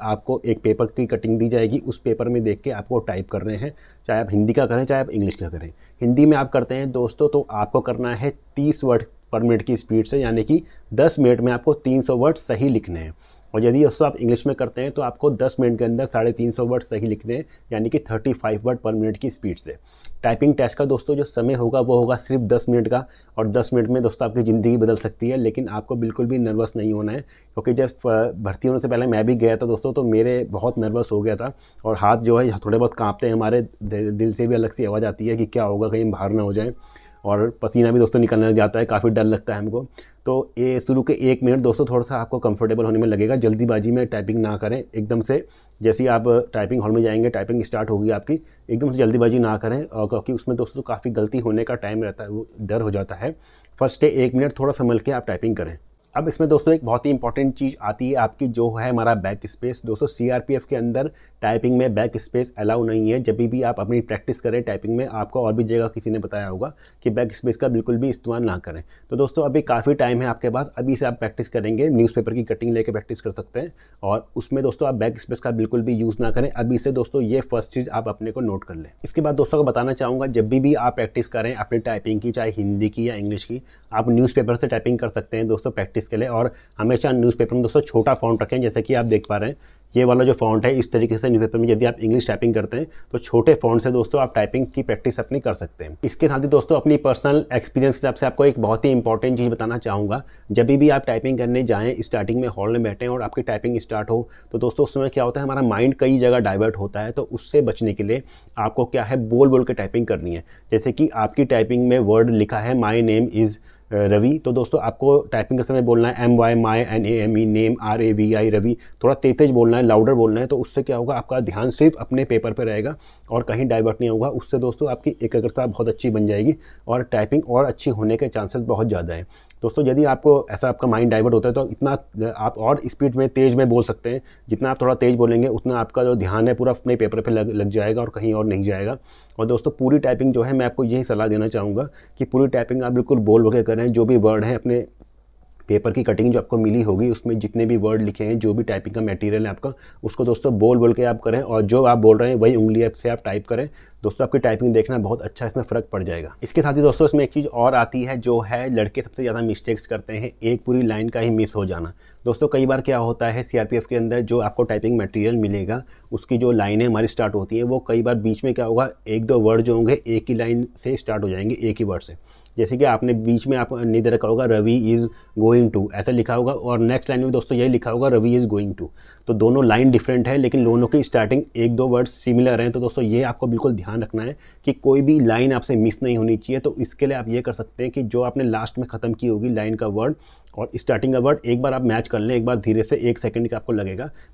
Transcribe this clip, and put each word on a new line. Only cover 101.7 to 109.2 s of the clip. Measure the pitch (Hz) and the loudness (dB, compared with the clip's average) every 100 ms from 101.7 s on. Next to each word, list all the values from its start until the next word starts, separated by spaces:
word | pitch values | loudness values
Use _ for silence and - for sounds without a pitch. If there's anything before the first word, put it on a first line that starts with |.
| 104 113 127 | 0 0 -4
स्टार्टिंग | 110 117 98 113 | -4 -4 -2 -2
में | 127 | -2
हॉल | 98 101 | -4 -2
में | 120 | 0
बैठें | 113 98 123 | -2 -4 -6
और | 127 | -4
आपकी | 104 - | -6 -6
टाइपिंग | 117 107 123 120 | -4 -4 -4 -4
स्टार्ट | - 110 104 | -4 -6 -2
हो, | 117 120 - - | -4 -4 -12 -8
तो | 120 | -4
दोस्तों | 120 - | -2 0
उस | 143 | -2
समय | 139 135 | 0 -2
क्या | 135 | 0
होता | 123 131 | -2 -2
है | |
हमारा | 139 135 | -4 -2
माइंड | 127 104 127 | 0 2 2
कई | 135 131 135 | 2 2 4
जगह | 123 123 | 4 4
डाइवर्ट | 101 98 110 110 | 2 0 0 -2
होता | 101 101 | -6 -8
है, | 107 | -8
तो | 120 | -6
उससे | 127 120 - 147 | -8 -8 0 2
बचने | 127 - 110 | 2 0 -2
के | 101 | -2
लिए | 101 120 - - - - | -2 -2 -6 -20 -16 -6
आपको | 110 - - | -4 -2 -2
क्या | 131 | -2
है | 104 131 | -2 -4